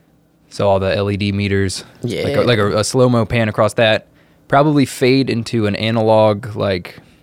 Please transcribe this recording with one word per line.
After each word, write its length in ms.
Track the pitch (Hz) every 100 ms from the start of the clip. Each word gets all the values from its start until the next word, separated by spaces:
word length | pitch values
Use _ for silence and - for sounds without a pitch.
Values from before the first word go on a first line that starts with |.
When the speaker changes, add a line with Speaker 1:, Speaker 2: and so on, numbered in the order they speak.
| _ _ _ _ _
Speaker 1:
So 180 | - 101
all 120 | 98
the 160 | 95 92
L 140 | 101
E 60 | 101
D 140 | 101
meters, 520 | 98 101 98 98 - - -
like 100 | 120
a, 160 | 87 87
Speaker 2:
Yeah. 80 | 139
Speaker 1:
like 180 | 120 113
a, 180 | 101 98
a 60 |
slow-mo 420 | 104 131 127 120 110
pan 240 | 120 110
across 240 | - 123 -
that, 320 | 113 107 - _ _ _ _
probably 380 | 139 151 147 131
fade 440 | - 127 135 127
into 380 | 117 110 117 104
an 80 | 98
analog, 800 | 110 117 110 110 107 104 104 107
like, 420 | 101 92 - - - _